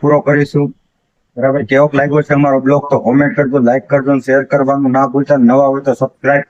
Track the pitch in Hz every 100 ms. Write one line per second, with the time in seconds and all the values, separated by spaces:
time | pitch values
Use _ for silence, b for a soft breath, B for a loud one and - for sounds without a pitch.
0 | 143 147 - 147 143 147 143 - _ _
1 | _ _ _ - 135 139 107 135 147 139
2 | 143 151 147 143 143 135 131 143 - 127
3 | - 139 143 - 143 139 120 131 - 143
4 | 135 139 127 135 131 143 135 139 139 127
5 | 135 135 139 143 117 135 139 139 135 120
6 | 131 _ 135 143